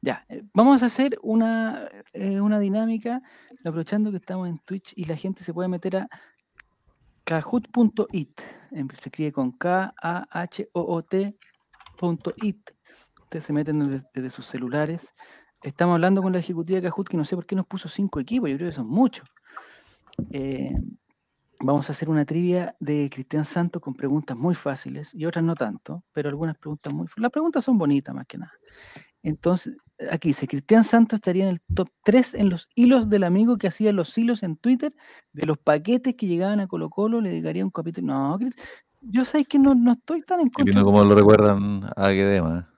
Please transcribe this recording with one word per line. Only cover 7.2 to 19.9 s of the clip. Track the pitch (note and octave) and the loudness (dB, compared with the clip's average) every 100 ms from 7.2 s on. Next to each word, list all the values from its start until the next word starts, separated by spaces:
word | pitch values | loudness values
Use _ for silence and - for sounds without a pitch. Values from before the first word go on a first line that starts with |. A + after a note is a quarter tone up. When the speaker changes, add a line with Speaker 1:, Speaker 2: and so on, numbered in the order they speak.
Speaker 1:
kahoot | - E3 D3+ A#3+ - | -6 -6 -2 -4 -4
punto | - A3+ A3 G3+ | 2 2 2 -4
it, | F#3+ D3 - - - _ | -4 -8 -14 -20 -20 _
em, | D3 C3+ | -10 -10
se | - - | -10 -18
escribe | - D#3 | -6 -6
con | C#3+ B2+ | -4 -6
K | B2+ F3 F#3 F#3+ - | -4 -2 -2 -2 -8
A | E3 F3 - | -8 -8 -8
H | F3 F3 - G#3 | -10 -10 -10 -8
O | F3+ E3+ E3+ | -6 -4 -6
O | |
T | D#3+ F#3+ G3+ G3+ _ _ _ _ - - | -2 -2 -2 -8 _ _ _ _ -20 -6
punto | F3+ E3 - - | -4 -2 -6 -6
it. | G#3+ F#3+ - _ _ - _ _ | -6 -6 -14 _ _ -20 _ _
Ustedes | _ E3 - | _ -14 -4
se | |
meten | D3 D3 D3+ C#3+ | -4 -2 -2 -2
desde, | C3+ C3+ | -4 -8
desde | - B2+ | -10 -10
sus | - B2 | -12 -12
celulares. | B2+ B2 C#3+ D3+ E3+ - _ - - _ _ | -8 -4 -2 -2 -6 -12 _ -20 -20 _ _
Estamos | D3 - F3 | -14 -2 2
hablando | E3+ F3+ G3 | 4 4 2
con | F#3+ | 0
la | F3+ | -2
ejecutiva | E3+ E3+ E3 F#3 | -4 -6 -2 -2
de | F3 | -2
Kahoot, | E3 F#3+ | -6 -4
que | E3+ | -4
no | |
sé | D3 F3+ | -4 -6
por | - | -4
qué | F#3+ | -4
nos | F#3 | -4
puso | F#3+ D#3+ | -8 -10
cinco | - G3+ D#3 | -4 -4 -4
equipos, | B3 B3 F3+ | -4 -2 -2
yo | C3+ | -4
creo | F3 | -6
que | D3 | -6
son | A2 | -2
muchos. | F3+ B3+ - - _ _ - - - _ | 2 2 2 -20 _ _ -20 -20 -20 _